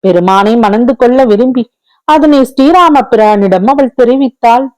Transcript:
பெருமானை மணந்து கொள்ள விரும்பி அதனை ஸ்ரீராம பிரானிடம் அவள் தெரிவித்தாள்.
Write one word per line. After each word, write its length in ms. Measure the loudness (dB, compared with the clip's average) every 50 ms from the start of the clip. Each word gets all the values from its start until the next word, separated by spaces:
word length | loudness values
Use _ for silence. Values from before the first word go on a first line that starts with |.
| -2
பெருமானை 480 | 0 0 0 0 0 0 0 0 0 0 0 0
மணந்து 300 | 0 0 -2 -2 -2 -2
கொள்ள 220 | 0 0 0 2 0 0 0
விரும்பி 340 | 0 0 0 -2 -2 -4 -6 _ _ _ _ _ _ _ _ -2
அதனை 320 | 0 0 2 2 2 0 0 -2
ஸ்ரீராம 460 | -2 0 0 2 2 2 2 2 0 0 -2 0 0
பிரானிடம் 560 | 0 2 2 2 0 0 0 -2 -2 0 -2 0
அவள் 240 | 0 -2 -4 _ -2
தெரிவித்தாள். 680 | 0 0 0 -2 -2 -4 _ _ 0 0 0 0 -2 -6 _